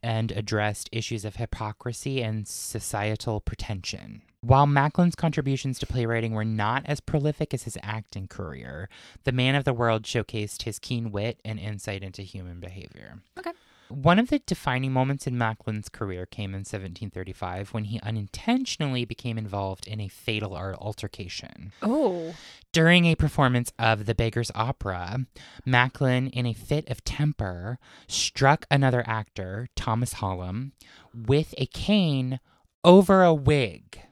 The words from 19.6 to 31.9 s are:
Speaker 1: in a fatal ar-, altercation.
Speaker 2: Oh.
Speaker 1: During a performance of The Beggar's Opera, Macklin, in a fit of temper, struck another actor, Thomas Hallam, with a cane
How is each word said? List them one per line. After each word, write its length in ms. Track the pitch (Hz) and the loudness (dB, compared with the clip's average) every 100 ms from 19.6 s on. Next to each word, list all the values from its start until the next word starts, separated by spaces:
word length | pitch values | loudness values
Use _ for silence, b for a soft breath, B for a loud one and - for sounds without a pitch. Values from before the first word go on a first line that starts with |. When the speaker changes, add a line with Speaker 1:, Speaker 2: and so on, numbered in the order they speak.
| 98 95 - | -4 -6 -8
Speaker 1:
in 120 | 107 | -8
a 60 | 101 | -8
fatal 480 | - - 107 107 | -8 -4 -2 -4
ar-, 220 | 98 95 92 | -6 -8 -6
altercation. 960 | 104 104 104 - 87 - - - 104 - | -8 -8 -10 -10 -12 -12 -14 -16 -16 -6
Speaker 2:
Oh. 500 | 208 269 269 180 165 170 B B _ | 0 2 2 0 -6 -10 B B _
Speaker 1:
During 320 | 165 165 175 170 | 4 8 8 8
a 100 | 160 | 4
performance 560 | 151 - 135 123 120 - | 2 4 4 4 0 0
of 260 | 113 110 104 | 2 2 2
The 80 | |
Beggar's 380 | 113 113 113 117 | 0 0 0 -4
Opera, 720 | - 117 139 101 90 90 113 131 - B B - | -2 -2 -2 -4 -6 -4 -4 -6 -10 B B 2
Macklin, 600 | 127 127 - 135 127 131 | 4 4 2 2 2 0
in 180 | 123 123 | -2 -2
a 60 | |
fit 340 | 113 - 147 160 | -4 -2 -4 -2
of 140 | 123 | -8
temper, 760 | - - 147 147 101 87 92 127 B B B | -6 0 0 0 -4 -4 -8 -10 B B B
struck 580 | - - - 135 151 - | -4 -4 2 4 4 4
another 320 | 139 135 123 117 | 4 4 2 0
actor, 580 | 110 107 - 92 98 127 | -4 -6 -10 -8 -8 -8
Thomas 400 | - - 113 123 | -6 0 0 0
Hallam, 560 | - 101 90 90 101 135 - B B B | -2 -4 -2 -4 -6 -8 -14 B B B
with 400 | 120 113 139 160 - | -14 0 2 2 -4
a 80 | 131 | -6
cane 720 | - - | -4 2